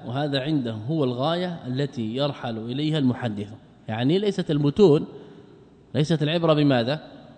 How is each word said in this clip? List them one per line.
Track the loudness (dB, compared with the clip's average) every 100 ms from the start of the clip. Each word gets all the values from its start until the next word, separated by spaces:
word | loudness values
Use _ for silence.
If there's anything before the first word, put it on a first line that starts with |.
| -8
وهذا | -4 -2 -2
عندهم | 0 -2 -2 -6 -4
هو | -2
الغاية | 0 0 -2 -2 -4 -6 -6
التي | -4 -4 -4 -6 -2
يرحل | -4 -4 -8 -8
إليها | -6 -4 -2 2
المحدث. | 2 0 -4 -6 -10 -14 -20 -16 -8
يعني | -2 2 2
ليست | 2 -2 -2
المتون، | 0 2 6 8 6 2 -10 -20 -20 -20 -20 -20 -20 -6 -2
ليست | 0 0
العبرة | 0 2 2
بماذا؟ | 4 4 4 0 -4 -8 -20 -20